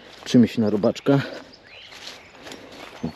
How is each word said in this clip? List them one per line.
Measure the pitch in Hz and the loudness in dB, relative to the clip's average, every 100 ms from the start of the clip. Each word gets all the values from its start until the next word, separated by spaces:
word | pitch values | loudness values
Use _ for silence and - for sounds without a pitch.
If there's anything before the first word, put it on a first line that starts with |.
| - - - | -20 -18 2
czymś | - - - | 4 6 2
na | 104 | 0
robaczka. | 104 113 - 139 139 - - - - - - - - - - - - - - - - - - | 2 0 0 2 2 0 -12 -18 -20 -20 -20 -20 -20 -20 -20 -20 -20 -20 -18 -20 -20 -18 -10
O, | 82 | -10